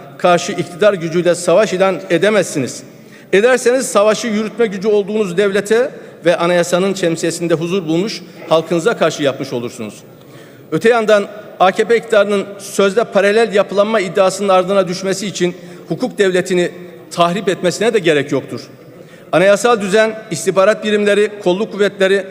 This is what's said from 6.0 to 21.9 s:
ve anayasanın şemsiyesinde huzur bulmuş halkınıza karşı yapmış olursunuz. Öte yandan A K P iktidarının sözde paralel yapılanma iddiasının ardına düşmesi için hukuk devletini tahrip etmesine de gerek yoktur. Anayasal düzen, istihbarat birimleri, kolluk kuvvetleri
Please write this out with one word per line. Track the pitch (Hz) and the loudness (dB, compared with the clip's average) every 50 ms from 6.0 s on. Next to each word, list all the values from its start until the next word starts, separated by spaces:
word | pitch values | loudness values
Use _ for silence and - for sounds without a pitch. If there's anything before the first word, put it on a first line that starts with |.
| - - - - - | -18 -20 -14 -2 0
ve | 165 175 | 2 2
anayasanın | - 170 170 180 175 170 170 180 175 190 196 185 | 2 2 2 2 2 2 2 0 0 0 0 -2
şemsiyesinde | 190 175 165 165 160 - 170 160 170 170 165 170 | -2 -2 -2 -2 -2 -4 -4 -4 -4 -2 -2 -2
huzur | 147 170 170 185 202 170 | -2 -2 -2 -2 -2 -2
bulmuş | 156 160 170 190 220 - - - - - - - - | 0 0 0 -2 -2 -6 -10 -14 -18 -20 -14 -2 0
halkınıza | 156 165 165 - 180 170 160 226 220 | 0 0 2 0 -2 -2 0 -2 0
karşı | 170 185 160 151 - 147 | 0 0 0 0 0 -2
yapmış | 135 135 - 143 - 139 | -2 -2 -4 -6 -8 -6
olursunuz. | 120 120 117 - - 113 104 - - - - - - - - - - - - - - - - | -6 -6 -8 -10 -12 -12 -12 -14 -16 -20 -20 -20 -20 -20 -20 -20 -20 -20 -20 -20 -20 -10 -6
Öte | 156 156 - 226 | -4 0 2 2
yandan | 240 233 220 196 214 208 202 - - - - - - - | 2 4 4 4 2 2 2 -2 -8 -16 -18 -10 -2 2
A | 175 190 | 2 2
K | 190 - - | 2 2 0
P | 190 233 | 2 0
iktidarının | 220 - - 226 208 202 202 208 196 185 - - - | 0 0 2 2 2 2 2 0 -2 -4 -6 -10 -14
sözde | - - - - 196 196 190 226 220 | -14 -6 -2 0 0 0 2 0 -2
paralel | - - 202 190 202 208 226 233 214 180 | 0 0 2 2 2 2 2 0 2 2
yapılanma | 202 190 190 196 196 202 214 226 220 | 0 0 0 0 0 0 2 0 -2
iddiasının | 180 185 160 202 190 190 185 - 202 202 | -2 0 0 0 2 2 0 -2 0 2
ardına | 185 185 185 175 202 196 190 | 2 2 2 2 0 0 0
düşmesi | 175 180 - - 190 185 190 214 | 0 -4 -6 -4 -4 -4 -4 -6
için | 196 - - 175 175 175 - - - - - - | -6 -4 -2 -4 -4 -4 -6 -14 -20 -20 -14 -10
hukuk | - 170 - 254 - 175 | -8 -6 -4 -6 -4 -2
devletini | - 202 190 180 180 180 185 190 180 175 - - - - - - - - - | 0 0 2 2 0 0 0 0 0 0 -2 -4 -10 -18 -18 -20 -20 -20 -6
tahrip | - - 170 170 175 214 - 196 | -2 0 0 0 0 -2 -2 -4
etmesine | 175 170 180 175 156 - 196 240 214 | -2 -2 -2 -2 -2 0 0 0 0
de | 208 | 2
gerek | 165 165 151 143 131 - | 2 2 2 2 0 -2
yoktur. | 147 135 127 - - 117 - - - - - - - - - - - - - - | -2 -4 -4 -6 -10 -14 -14 -16 -20 -20 -20 -20 -20 -20 -20 -20 -20 -20 -6 -2
Anayasal | - 156 185 196 202 196 233 240 240 214 | 2 4 4 4 4 4 2 2 2 0
düzen, | 202 196 180 220 220 220 214 - - - | 0 0 2 2 2 2 -2 -6 -10 -8
istihbarat | 175 - - 196 170 196 190 202 220 214 214 | -8 -4 -4 0 2 4 4 4 2 0 0
birimleri, | 214 208 208 208 202 202 202 208 208 208 - - | -2 0 0 2 2 2 2 2 0 -2 -2 -2
kolluk | 185 180 190 220 214 | 0 0 0 -2 -4
kuvvetleri | - 196 208 196 | -2 -2 -2 0